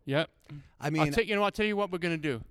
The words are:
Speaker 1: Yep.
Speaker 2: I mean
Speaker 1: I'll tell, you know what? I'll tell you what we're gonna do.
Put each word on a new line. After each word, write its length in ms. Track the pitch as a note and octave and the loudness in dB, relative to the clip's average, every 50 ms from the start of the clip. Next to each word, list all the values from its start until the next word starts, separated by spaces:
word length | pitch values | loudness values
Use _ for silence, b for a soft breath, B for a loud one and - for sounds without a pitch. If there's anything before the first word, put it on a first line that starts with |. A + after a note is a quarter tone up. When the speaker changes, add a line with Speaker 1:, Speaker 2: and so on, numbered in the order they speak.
| _ | _
Speaker 1:
Yep. 240 | - C3+ D3+ E3 - _ _ _ - D3 C#3+ B B B B | -2 0 0 0 -2 _ _ _ -18 -18 -18 B B B B
Speaker 2:
I 100 | C#3 D3+ | -4 -2
mean 100 | D#3 D#3 D#3 | 2 2 2
Speaker 1:
I'll 80 | D3 | 2
tell, 120 | C#3+ A3+ A3+ | 2 0 0
you 100 | G#3 G#3 | 2 2
know 60 | G3+ | 2
what? 60 | G#3 | 2
I'll 40 | G3 | 2
tell 140 | - - G#3+ | 2 0 0
you 100 | G#3+ G#3 | 0 2
what 140 | G3+ G3+ G3+ | 0 0 -2
we're 60 | F#3 | -2
gonna 200 | F3 E3+ F3 E3 | -2 -2 -2 -2
do. 240 | D#3+ D3+ D3+ B2 A2 - - | -2 -2 -2 -2 -4 -6 -12